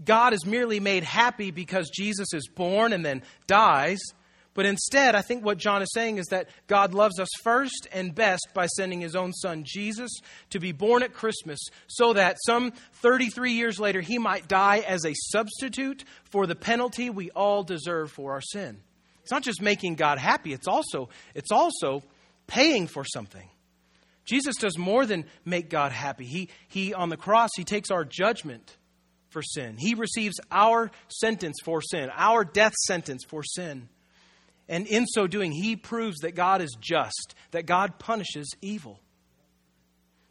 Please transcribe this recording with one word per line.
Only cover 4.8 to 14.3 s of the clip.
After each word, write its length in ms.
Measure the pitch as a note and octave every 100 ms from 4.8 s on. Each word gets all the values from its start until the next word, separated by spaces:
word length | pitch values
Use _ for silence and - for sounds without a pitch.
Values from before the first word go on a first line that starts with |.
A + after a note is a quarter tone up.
| - C#4 C4+
I 80 | G#3
think 200 | - B3
what 140 | G#3 F#3+
John 240 | G#3 G3+
is 80 | F#3+
saying 240 | A3+ A3+ G#3
is 80 | E3
that 240 | F#3 E3 - -
God 260 | G3+ G3
loves 260 | G3 G#3+ F#3
us 100 | F3+ -
first 460 | A3+ A#3+ C4+ - -
and 240 | F#3 F#3
best 340 | D#3 G#3+ F3+ -
by 140 | F#3+ F3
sending 340 | - F#3 F3
his 160 | E3+ F3+
own 160 | F#3
son, 320 | F3+ F#3 D#3+
Jesus, 460 | C#3 G3 G#3 A3 A#3+ - - - -
to 100 | F#3+
be 120 | F3+
born 300 | D3 G#3 A#3+
at 120 | B3
Christmas 440 | - A3 - E3 C#3+ - - -
so 260 | - A#3
that 240 | G3+ F3 F3
some 280 | - A#3 B3 - - _
thirty-three 520 | A#3+ B3+ B3 A#3+ B3
years 280 | A#3 A#3 F#3
later, 220 | G#3 F#3+
he 160 | F3 A#3+
might 300 | G#3+